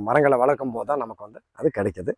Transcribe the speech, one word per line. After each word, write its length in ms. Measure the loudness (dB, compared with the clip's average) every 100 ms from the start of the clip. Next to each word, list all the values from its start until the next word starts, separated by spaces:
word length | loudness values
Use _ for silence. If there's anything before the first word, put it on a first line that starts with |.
| 0
மரங்களை 300 | 4 4 4
வளர்க்கும் 360 | 4 2 -4 -6
போது 120 | -4
தான் 120 | -4
நமக்கு 200 | -4 -12
வந்து 160 | -18 -20 _
அது 140 | -4 -4 0
கிடைக்குது. 360 | -4 -4 -6